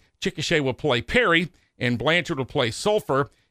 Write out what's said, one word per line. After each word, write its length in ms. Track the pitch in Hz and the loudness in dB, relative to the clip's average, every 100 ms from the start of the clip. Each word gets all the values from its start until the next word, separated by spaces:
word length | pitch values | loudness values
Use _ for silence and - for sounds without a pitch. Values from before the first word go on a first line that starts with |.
| _ - | _ -8
Chickasha 400 | 190 - 139 165 | -8 -4 0 0
will 120 | 135 | 0
play 300 | 120 151 123 | -2 0 0
Perry, 480 | - 240 226 165 180 _ _ - | 0 2 4 2 0 _ _ -6
and 220 | 120 120 | -2 0
Blanchard 400 | 127 170 156 151 | 0 0 0 -4
will 60 | |
play 260 | 127 151 117 | -4 -2 -2
Sulphur, 580 | - 208 208 - 135 143 _ _ | -2 0 0 0 -2 -2 _ _